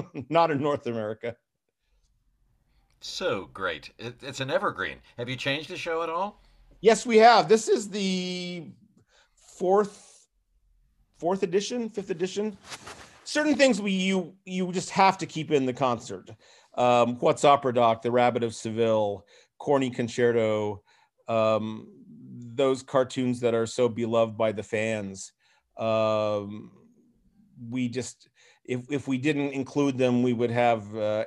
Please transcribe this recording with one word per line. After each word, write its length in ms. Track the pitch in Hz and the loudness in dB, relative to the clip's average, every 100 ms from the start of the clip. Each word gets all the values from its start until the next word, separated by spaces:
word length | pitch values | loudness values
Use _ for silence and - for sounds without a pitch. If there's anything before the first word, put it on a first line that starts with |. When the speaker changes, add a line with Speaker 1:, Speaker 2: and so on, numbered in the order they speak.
| - | -8
Speaker 1:
<laughs> 220 | - - | -12 -2
not 220 | 160 165 | 2 2
in 100 | 139 | 0
North 260 | 147 143 120 | -2 -2 -4
America. 500 | 113 107 110 117 - _ _ _ _ _ _ _ _ _ _ _ _ _ _ _ _ | -6 -6 -8 -10 -12 _ _ _ _ _ _ _ _ _ _ _ _ _ _ _ _
Speaker 2:
So 500 | - - 185 104 80 | -12 -4 -2 -2 -6
great. 380 | 98 92 76 - - | -6 -6 -6 -12 -14
It, 180 | 117 123 | -14 -14
it's 200 | 135 - | -14 -8
an 100 | 131 | -4
evergreen. 460 | 180 196 - 85 64 _ - | -2 -2 -4 -8 -8 _ -12
Have 120 | 123 | -8
you 80 | 127 | -6
changed 320 | 139 143 160 | -4 -4 -6
the 80 | 165 | -10
show 260 | 175 165 | -4 -4
at 60 | 165 | -4
all? 320 | 170 202 - _ _ _ - | -4 -6 -8 _ _ _ 2
Speaker 1:
Yes, 240 | 202 214 247 | 4 4 4
we 100 | 214 | 8
have. 300 | 226 220 160 | 10 8 6
This 220 | 220 370 | 2 4
is 180 | 349 202 | 0 0
the 840 | 208 190 185 180 180 180 175 - - _ _ _ _ _ _ | -4 -2 -2 -2 -6 -6 -8 -12 -20 _ _ _ _ _ _
fourth, 920 | _ - 185 202 202 - - - _ _ _ _ _ _ _ _ _ _ | _ -4 2 4 2 -6 -20 -20 _ _ _ _ _ _ _ _ _ _
fourth 260 | 165 196 | -4 -2
edition, 460 | 190 190 196 240 220 | 0 -2 -2 -6 -6
fifth 200 | 208 196 | -8 -8
edition. 480 | 165 185 202 214 196 - - - - - - | -6 -4 -4 -6 -8 -18 -18 -18 -20 -20 -20
Certain 320 | - 294 302 269 | -6 -2 0 4
things 260 | 269 208 | 4 4
we, 100 | 202 | -2
you, 420 | 190 190 190 160 - - | 0 0 0 -2 -12 -8
you 240 | 185 180 | -6 -4
just 160 | 180 - | -4 -4
have 280 | 180 190 - | 4 4 4
to 60 | 156 | -6
keep 260 | 160 151 | -8 0
in 140 | 147 131 | 0 0
the 80 | |
concert. 560 | 123 131 117 - 92 - 110 _ _ _ | 0 0 0 -6 -14 -14 -20 _ _ _
Um, 420 | - 123 123 120 123 | 0 4 6 4 2
What's 260 | 160 - 147 | 0 4 6
Opera 280 | 139 131 | 6 4
Doc, 280 | 120 117 110 | 4 4 2
The 100 | 117 | 0
Rabbit 320 | 123 123 120 | 4 4 2
of 100 | 117 | -4
Seville, 720 | - 113 110 113 107 104 101 _ _ _ _ | -6 -8 0 2 2 0 -6 _ _ _ _
Corny 320 | 147 139 131 | 0 0 0
Concerto, 920 | 123 117 127 120 117 110 107 104 101 _ _ _ _ - | -4 -6 0 2 2 2 0 -2 -6 _ _ _ _ -4
um, 600 | 113 110 107 110 110 110 135 - 113 127 120 120 | 0 2 2 -2 -10 -16 -20 -20 -20 -18 -18 -14
those 300 | 120 135 131 | 0 0 0
cartoons 560 | 131 135 127 135 123 123 | 0 0 0 -2 -2 -2
that 160 | 117 113 | 0 0
are 100 | 113 | -2
so 240 | - 120 | 0 -2
beloved 480 | 110 113 113 113 107 | 0 -2 0 0 0
by 140 | 110 | -2
the 100 | 104 | -2
fans. 720 | 98 110 110 110 98 95 - _ _ _ _ - | -6 -4 -2 -4 -6 -12 -18 _ _ _ _ -8
Um, 960 | 113 110 110 107 107 104 101 107 - - _ _ _ _ _ _ _ - 117 | -2 0 2 0 0 -2 -6 -12 -16 -20 _ _ _ _ _ _ _ -18 -8
we 200 | 127 123 | -4 -4
just, 400 | 123 - - _ _ _ _ | -4 -8 -14 _ _ _ _
if, 180 | - 123 123 | -8 -8 -4
if 160 | 143 139 | -6 -2
we 100 | 131 | -2
didn't 360 | 147 143 143 | 0 0 -2
include 440 | 135 127 147 143 127 | -4 -4 0 0 2
them, 240 | 127 123 | 2 2
we 120 | 127 | 2
would 180 | 117 120 | 0 0
have, 440 | 117 120 113 101 110 | 2 2 0 -4 -6
uh, 300 | 107 107 | -2 -2